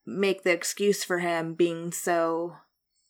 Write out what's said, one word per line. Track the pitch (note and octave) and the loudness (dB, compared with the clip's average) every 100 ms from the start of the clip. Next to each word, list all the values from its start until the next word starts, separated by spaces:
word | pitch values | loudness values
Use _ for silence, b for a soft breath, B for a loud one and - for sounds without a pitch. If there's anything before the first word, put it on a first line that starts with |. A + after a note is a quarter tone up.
| - | -10
make | D3+ G3 F#3+ | -2 0 0
the | F#3 | 2
excuse | E3+ - - G3+ G3 | 0 0 0 2 2
for | - F3 | 0 -2
him | F3 E3 E3 | 0 -2 -2
being | E3 E3+ E3 E3+ | 2 2 2 -6
so | - F3+ E3+ E3 E3 F3 D#3+ _ _ _ _ | -6 0 2 2 0 -4 -8 _ _ _ _